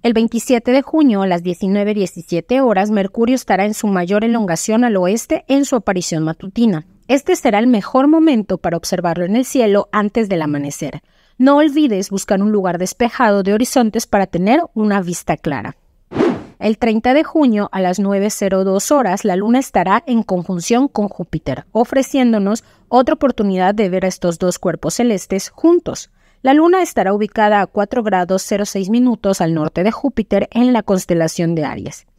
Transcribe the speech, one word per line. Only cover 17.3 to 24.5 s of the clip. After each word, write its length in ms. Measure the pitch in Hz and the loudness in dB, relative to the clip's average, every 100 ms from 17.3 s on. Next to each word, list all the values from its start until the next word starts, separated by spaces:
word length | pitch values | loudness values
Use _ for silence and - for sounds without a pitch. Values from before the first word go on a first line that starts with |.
| 320 277 208 208 | 2 2 2 -2
a 80 | 190 | -2
las 180 | 185 185 | -2 0
nueve 300 | 196 202 208 | 0 0 -2
cero 340 | - 196 190 | -2 -2 0
dos 280 | 190 190 - | 0 0 2
horas, 320 | 294 220 185 | 0 2 -2
la 120 | 214 185 | -2 -2
Luna 220 | 208 247 | 2 0
estará 460 | 269 196 180 214 - | 2 0 2 0 2
en 160 | 233 | -2
conjunción 640 | 214 180 170 180 170 233 277 | 0 -4 -4 -8 0 0 0
con 220 | - 208 | -2 -4
Júpiter, 560 | - 175 156 - 123 - | -6 -8 -8 -6 -8 -4
ofreciéndonos 880 | 220 233 269 262 277 247 220 196 226 _ _ _ | -2 0 0 0 0 2 2 0 -4 _ _ _
otra 260 | 240 269 | 2 2
oportunidad 600 | 311 277 - 208 185 185 | 0 0 0 -2 2 0
de 140 | 208 196 | 2 0
ver 160 | 185 | 0
a 40 | 185 | -2
estos 300 | - 180 165 | -2 -4 -2
dos 200 | 185 | -4